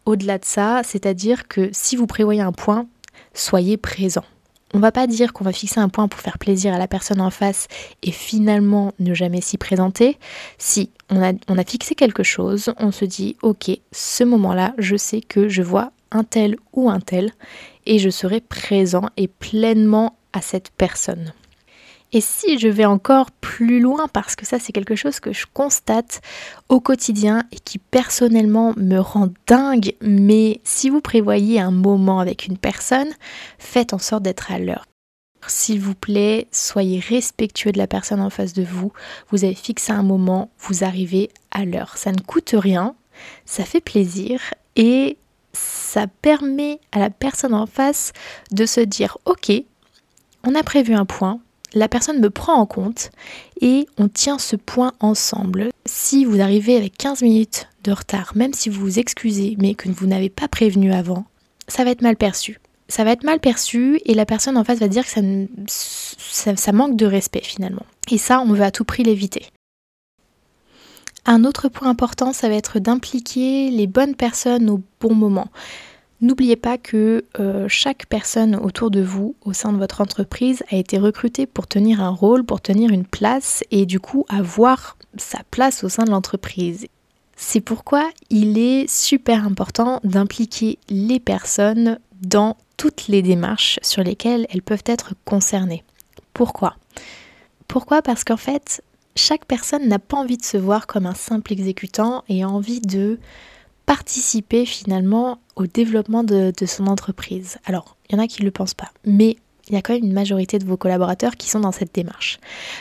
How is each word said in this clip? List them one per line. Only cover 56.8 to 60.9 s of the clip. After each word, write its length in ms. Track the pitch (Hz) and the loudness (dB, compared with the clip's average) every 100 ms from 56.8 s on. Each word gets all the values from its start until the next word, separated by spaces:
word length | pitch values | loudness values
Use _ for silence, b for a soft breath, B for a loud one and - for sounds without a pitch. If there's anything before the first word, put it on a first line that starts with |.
| 202 - | 2 -4
quinze 240 | 277 277 | -6 2
minutes 480 | 240 220 214 - - _ | 4 4 2 -4 -12 _
de 100 | - | -2
retard, 400 | 196 - 196 185 | -2 -2 -6 -4
même 200 | 208 254 | 0 0
si 160 | 277 226 | -2 -4
vous 100 | 196 | -2
vous 180 | 196 190 | -2 0
excusez, 580 | 240 - 226 202 196 208 | -2 -4 -2 0 -2 0
mais 160 | 196 | 0
que 160 | 208 185 | 0 -4
vous 160 | 180 190 | -2 0
n'avez 240 | 190 190 | 0 -2
pas 180 | - 294 | -4 -6
prévenu 420 | - 220 196 190 | 0 2 4 4